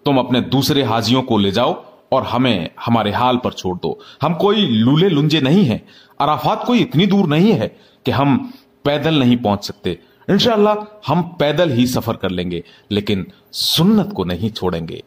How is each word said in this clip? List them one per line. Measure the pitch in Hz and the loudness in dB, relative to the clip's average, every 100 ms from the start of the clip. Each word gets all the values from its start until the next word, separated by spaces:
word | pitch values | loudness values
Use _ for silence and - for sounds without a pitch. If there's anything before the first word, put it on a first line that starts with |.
| 151 | 0
तुम | 135 | 0
अपने | 120 123 | 2 -2
दूसरे | 101 131 135 139 | 0 -2 0 0
हाजियों | 127 113 107 131 | 0 -2 2 0
को | 131 110 | 2 2
ले | 98 | 2
जाओ | 92 131 180 - - _ | 2 0 -2 -10 -20 _
और | 131 | -2
हमें | 107 117 131 101 82 - | 0 0 0 0 -4 -8
हमारे | - 117 104 | -2 0 0
हाल | 101 123 123 | 0 0 0
पर | 107 | -2
छोड़ | - 95 90 | -6 -8 -6
दो। | 80 - - - | -6 -8 -14 -6
हम | 147 170 | -4 0
कोई | 185 220 185 | 0 2 0
लूले | 110 117 147 196 | 2 2 4 2
लुंजे | 151 151 156 | 2 2 2
नहीं | 131 175 | 2 2
हैं। | 165 98 - - - _ | 2 -2 -6 -20 -20 _
अराफात | 143 151 156 214 - | -2 0 -2 -4 0
कोई | 240 | 0
इतनी | 156 139 202 | 2 2 2
दूर | 196 180 | 2 2
नहीं | 147 202 | 2 4
है | 180 104 - _ _ - | 2 -2 -8 _ _ -4
कि | |
हम | 113 139 127 - - _ _ | 0 0 0 -4 -16 _ _
पैदल | - 147 143 156 | -2 0 0 2
नहीं | 123 120 | 2 2
पहुंच | 110 101 | 0 -2
सकते। | - - - 87 _ _ - | -4 -8 -8 -8 _ _ -2
इंशाअल्लाह | 190 208 220 208 208 208 - - | 0 2 2 2 0 -6 -14 -4
हम | 156 170 - | -2 -4 -2
पैदल | 147 151 175 | -2 2 0
ही | 120 123 | 2 0
सफर | 123 113 110 | 0 -4 -4
कर | 95 | -4
लेंगे, | 90 90 85 - - _ | -4 -6 -6 -10 -20 _
लेकिन | 104 101 101 85 - _ | -4 -2 -4 -4 -14 _
सुन्नत | - - - 175 220 185 | -8 -4 2 4 4 0
को | - | -4
नहीं | 87 87 107 | -4 -4 -6
छोड़ेंगे। | 104 92 85 82 87 | -4 -4 -4 -8 -12